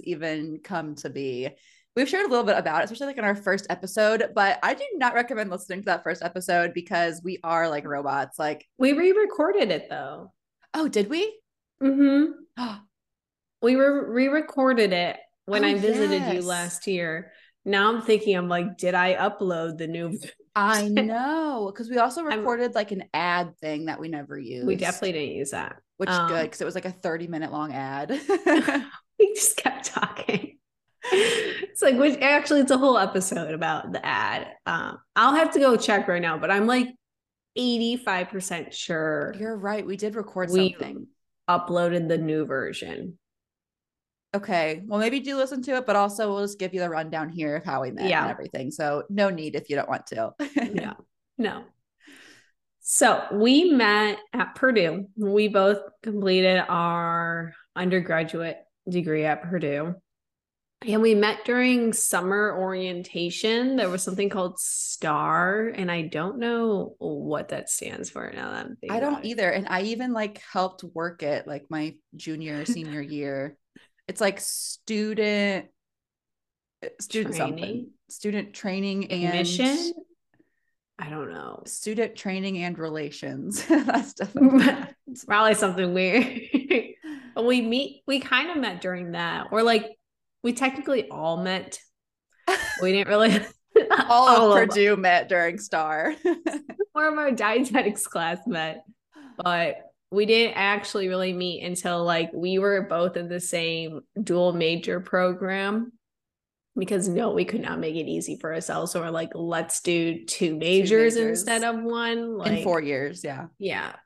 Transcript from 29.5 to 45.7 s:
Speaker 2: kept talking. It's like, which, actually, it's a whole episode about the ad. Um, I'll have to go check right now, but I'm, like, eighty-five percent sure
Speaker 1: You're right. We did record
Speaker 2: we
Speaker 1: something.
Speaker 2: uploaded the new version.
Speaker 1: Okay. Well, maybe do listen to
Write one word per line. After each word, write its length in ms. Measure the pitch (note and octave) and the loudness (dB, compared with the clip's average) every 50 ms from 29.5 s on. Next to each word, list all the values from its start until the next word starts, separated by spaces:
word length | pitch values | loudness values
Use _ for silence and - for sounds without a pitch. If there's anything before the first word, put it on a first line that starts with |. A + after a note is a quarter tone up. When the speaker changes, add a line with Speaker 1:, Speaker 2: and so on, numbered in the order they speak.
| - | 0
Speaker 2:
kept 300 | - - C4 C4 - - | 0 -2 -2 -2 -4 -8
talking. 720 | - - - G3+ - - - - - - - - - - _ _ _ _ _ _ _ _ _ | -4 0 0 0 0 -2 -6 -4 -2 -2 -2 -2 -6 -16 _ _ _ _ _ _ _ _ _
It's 800 | - B4 F#4+ G4 A4+ A#4 A#4 A4 A4 - - - F#4+ - - - | -2 2 4 4 4 4 2 0 -2 -4 -4 -6 -8 -8 -2 2
like, 140 | F#4+ C#4 B3+ | 4 4 6
which, 240 | A#3+ C#4+ D4+ B3+ - | 6 6 4 4 4
actually, 400 | C4+ C#4 D4 D4 D4 - D4 C#4+ | 2 4 4 4 4 4 4 4
it's 100 | C4 C#4 | 6 6
a 80 | C4 B3+ | 4 4
whole 180 | C#4 C4+ A#3+ | 6 6 6
episode 560 | G#3 G3 F#3+ - F#3+ F#3 - - E3+ D#3+ D#3 D#3+ | 6 4 2 0 -2 -2 -2 -4 -4 -4 -6 -4
about 380 | E3 E3 D#3+ D#3 - - - | -4 -2 -2 -2 -2 -4 -6
the 120 | F3+ - - | -8 -6 -4
ad. 480 | C#3+ B2 G2+ G#2+ G2 A2+ - - - - - - | -2 -2 -2 -2 -2 -4 -4 -6 -10 -14 -10 -6
Um, 320 | - E3 E3 - - - - _ _ - | -4 -4 -4 -4 -6 -10 -14 _ _ 2
I'll 180 | G#3 A3+ C4+ D4 | 4 6 6 6
have 180 | D#4+ D#4+ D#4+ - | 6 4 4 4
to 40 | D4 | 6
go 180 | C#4 C4 A#3 | 6 6 6
check 300 | A3 - A#3 G#3 F#3+ F#3+ | 4 4 4 2 2 2
right 160 | F#3+ F3 F3 | 2 0 0
now, 160 | E3+ E3 D#3+ D#3 | 0 0 -2 0
but 140 | D#3 F3 | 0 2
I'm, 160 | G3 G3+ G#3+ A#3 | 2 2 4 2
like, 200 | B3+ B3+ B3 B3+ - _ _ _ _ _ _ _ _ _ _ _ - | 2 2 0 -2 -4 _ _ _ _ _ _ _ _ _ _ _ -6
eighty-five 720 | A#3 B3 B3 A#3+ A3+ A#3 A#3 B3 B3 - G#3+ F#3+ F3+ F3+ F#3 | -2 0 0 0 0 0 -2 -2 -2 -2 -2 -2 -2 -2 -4
percent 440 | G#3 F#3+ - - F3+ E3 - - | -6 -8 -6 -6 -6 -8 -8 -10
sure 640 | - - - - E3+ D#3+ D#3 D#3 D3+ D3 D3 D3+ - | -12 -10 -6 -4 -4 -2 -2 -2 -2 -2 -4 -6 -8
Speaker 1:
You're 200 | F#3+ G#3+ A3+ A3+ | -8 -8 -8 -8
right. 280 | G3+ F#3+ G3+ G#3+ G#3 F#3 | -6 -4 -4 -4 -4 -4
We 120 | - G3+ | -6 -6
did 180 | G3 G#3 G#3+ G#3+ | -6 -6 -6 -6
record 360 | A3+ G3+ - - F#3 F#3 F3 | -6 -10 -8 -6 -4 -2 2
Speaker 2:
we 200 | F3+ F#3+ F#3+ F3+ | 2 4 4 2
Speaker 1:
something. 380 | - - - - C#3 - - - _ _ _ _ _ _ - - | 0 -4 -10 -10 -10 -14 -16 -18 _ _ _ _ _ _ 0 0
Speaker 2:
uploaded 560 | F3 F3 - - F3 F3 F3 F3 F3 F3 E3 | 0 2 2 0 0 2 2 2 2 0 0
the 120 | D#3+ E3 D#3+ | 0 0 0
new 280 | D#3+ D#3 D#3 D#3 D3+ | 0 0 0 -2 -2
version. 720 | - C3+ C3 G2+ - - - - E2 - - F3+ F#3 E3+ _ _ _ _ _ _ _ _ _ _ _ _ _ _ _ _ _ _ _ _ _ _ _ - | -2 -4 -4 -4 -6 -8 -8 -10 -10 -10 -10 -10 -12 -14 _ _ _ _ _ _ _ _ _ _ _ _ _ _ _ _ _ _ _ _ _ _ _ -6
Speaker 1:
Okay. 480 | G3+ G3+ G#3 F#3 E3+ D#3 D#3 D#3 E3 G3 | -6 -4 -2 0 0 0 0 -2 -6 -6
Well, 160 | A3 G#3 G#3 | -4 -2 0
maybe 200 | A3 A#3 C4+ C#4 | 0 0 0 -2
do 160 | - C#4 C#4 C4+ | -4 -4 -2 -2
listen 240 | C4 C4 D4 C4 | -2 -2 -4 -6
to 140 | B3 D4 | -4 -2